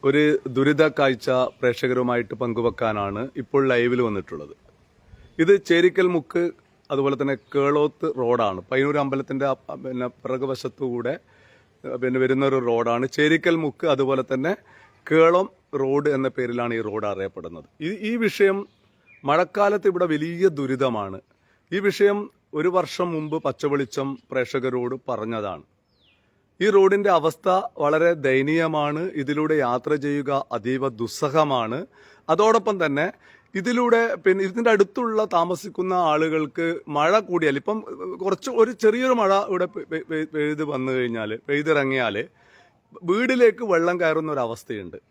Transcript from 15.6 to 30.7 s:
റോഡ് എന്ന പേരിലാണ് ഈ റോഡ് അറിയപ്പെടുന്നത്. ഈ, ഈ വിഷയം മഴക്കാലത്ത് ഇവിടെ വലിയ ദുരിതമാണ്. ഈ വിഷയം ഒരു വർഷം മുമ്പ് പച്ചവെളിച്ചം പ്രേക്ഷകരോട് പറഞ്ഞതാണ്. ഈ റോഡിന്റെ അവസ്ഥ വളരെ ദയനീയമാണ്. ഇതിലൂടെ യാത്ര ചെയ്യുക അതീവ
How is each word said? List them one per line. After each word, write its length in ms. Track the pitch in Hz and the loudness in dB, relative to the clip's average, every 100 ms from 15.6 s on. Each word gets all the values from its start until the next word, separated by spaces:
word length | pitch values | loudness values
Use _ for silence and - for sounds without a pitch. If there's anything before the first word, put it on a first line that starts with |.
| _ 143 135 | _ -4 0
റോഡ് 260 | 139 147 139 | 0 2 0
എന്ന 100 | 135 131 | -2 -2
പേരിലാണ് 340 | 123 120 120 117 | -4 -2 -4 -4
ഈ 20 | 107 | -4
റോഡ് 200 | 107 104 | -4 -4
അറിയപ്പെടുന്നത്. 540 | 95 95 - 82 82 76 _ 151 | -4 -6 -8 -14 -16 -20 _ -8
ഈ, 80 | 202 208 | -6 -4
ഈ 20 | 233 220 | -2 -2
വിഷയം 340 | - 196 196 202 _ _ _ _ - 139 | 2 2 2 -6 _ _ _ _ -12 0
മഴക്കാലത്ത് 580 | 151 180 - 202 202 202 | 0 0 2 0 2 0
ഇവിടെ 140 | 180 180 151 | 0 0 0
വലിയ 320 | 156 170 190 147 | -4 0 0 0
ദുരിതമാണ്. 580 | 135 131 131 113 98 95 _ _ _ _ _ | -4 0 0 -2 -6 -10 _ _ _ _ _
ഈ 80 | 185 196 | -2 -2
വിഷയം 320 | - 202 202 208 _ _ 151 | 4 2 2 -6 _ _ -2
ഒരു 100 | 165 185 | 0 0
വർഷം 320 | 156 - 180 165 | -2 -4 -4 -4
മുമ്പ് 220 | 156 156 151 | -4 -4 -4
പച്ചവെളിച്ചം 600 | 127 147 143 139 - 139 135 _ | -4 -2 -2 -4 -4 -6 -6 _
പ്രേക്ഷകരോട് 680 | 131 120 139 127 127 120 127 - | -4 -4 -2 -2 -4 -4 -8 -8
പറഞ്ഞതാണ്. 560 | 117 110 113 101 82 73 _ _ _ _ _ _ _ _ _ | -6 -4 -6 -6 -10 -14 _ _ _ _ _ _ _ _ _
ഈ 40 | 196 196 | 2 6
റോഡിന്റെ 340 | 190 202 202 175 | 6 4 2 2
അവസ്ഥ 320 | 151 156 - 180 - - | 2 -2 0 0 -2 -4
വളരെ 240 | 147 156 170 170 | 0 2 2 2
ദയനീയമാണ്. 800 | 135 131 135 160 160 156 147 147 180 170 | 2 2 2 0 0 0 -2 -4 -6 -6
ഇതിലൂടെ 340 | 135 147 156 156 127 | -4 -2 0 0 0
യാത്ര 260 | 123 123 151 139 | -2 -2 -2 -2
ചെയ്യുക 260 | 143 139 139 - 120 | -4 -2 -4 -4 -6
അതീവ 340 | 107 | -4